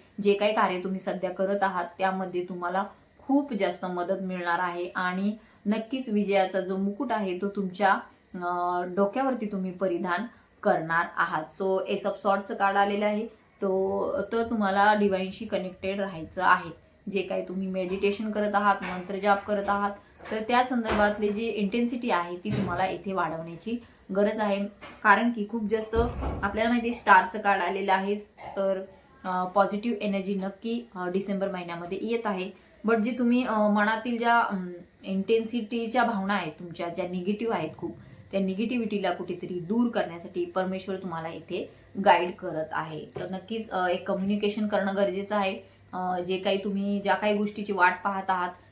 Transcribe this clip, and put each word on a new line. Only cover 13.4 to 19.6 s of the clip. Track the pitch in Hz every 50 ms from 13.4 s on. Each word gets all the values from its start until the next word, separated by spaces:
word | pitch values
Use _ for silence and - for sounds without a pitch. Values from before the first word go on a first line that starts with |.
| _ _ _ -
तो, | 202 190 190 190 190 196 196 196 196 - - - 196 -
तर | 226 233 - -
तुम्हाला | 240 214 202 190 190 202 202 214 208
डिव्हाइनशी | 202 208 196 190 185 190 190 196 - 226
कनेक्टेड | 208 208 185 190 180 - - - 190 196 208
राहायचं | 196 196 175 160 160 - - 185 180
आहे. | 185 180 180 170 165 - - _ _ _ _ - 196
जे | 175 190
काही | 185 - 190 185 185 -
तुम्ही | 185 190 190
मेडिटेशन | 185 185 190 185 180 190 196 202 202 202 - 220 214
करत | 208 214 208 208 202
आहात, | 202 208 202 196 196
मंत्र | 190 180 180 180 180 - 196 190
जाप | 196 208 202 202 -
करत | 214 208 196